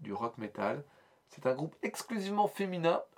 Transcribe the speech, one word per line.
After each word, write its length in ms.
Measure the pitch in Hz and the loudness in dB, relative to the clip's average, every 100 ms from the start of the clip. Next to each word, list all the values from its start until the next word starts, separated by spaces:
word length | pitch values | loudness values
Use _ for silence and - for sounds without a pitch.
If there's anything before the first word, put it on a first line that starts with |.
du 140 | - | -8
rock 240 | 98 117 - | -4 -4 -4
metal. 440 | 107 - 101 143 143 - _ _ _ | -8 -2 -2 -2 -8 -18 _ _ _
C'est 180 | - - | -2 0
un 60 | |
groupe 240 | 262 160 - | 0 -2 -4
exclusivement 680 | - - - 226 190 208 208 | -4 -4 -4 -2 0 2 2
féminin, 540 | - 196 180 165 175 - | 2 -2 2 4 4 0